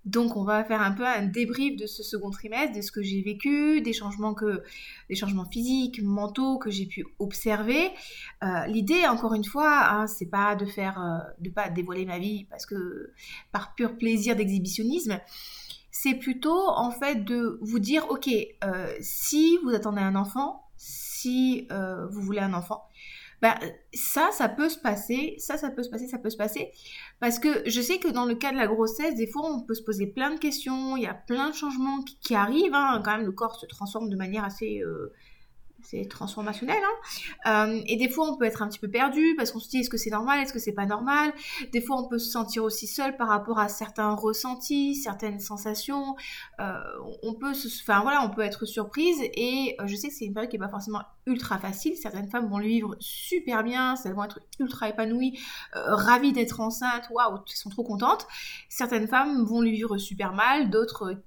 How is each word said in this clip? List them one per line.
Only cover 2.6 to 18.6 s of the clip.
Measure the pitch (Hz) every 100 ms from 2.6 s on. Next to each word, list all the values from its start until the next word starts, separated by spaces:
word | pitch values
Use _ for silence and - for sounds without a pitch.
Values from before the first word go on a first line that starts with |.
| 294 208
de |
ce | 202
que | 214
j'ai | 196 196
vécu, | 196 208 277 294 302 311
des | 226
changements | 226 202 202 214
que, | 214 214 190 - - - - -
des |
changements | 190 202 190 180
physiques, | 233 240 262 247 240
mentaux | 202 202 202 208 269 262
que | 220
j'ai | 196
pu | 196 - - -
observer. | 202 - 220 208 214 285 370 370 - - - -
Euh, | 196 175 -
l'idée, | 220 196 349 320
encore | 233 233
une | 214 208
fois, | 285 202 233 220
hein, | 208 214
c'est | - 175
pas | 196 202 202
de | 202
faire, | 202 190 190
euh, | 175 165 - -
de | 180
pas | 196 196
dévoiler | 170 180 180
ma | 185 180
vie | 196 208 196
parce | - -
que, | 202 180 - - - - - -
par | 208 -
pur | - 233 233
plaisir | 226 220 202 214
d'exhibitionnisme, | 196 196 185 - 220 330 226 180 - - - - - - -
c'est | - 269 262
plutôt | 269 254 302 349 381
en | - 240
fait | 240 277 254
de | 196 240 233 170
vous | 214 233
dire, | 214 311 302
ok, | 269 277 220 - -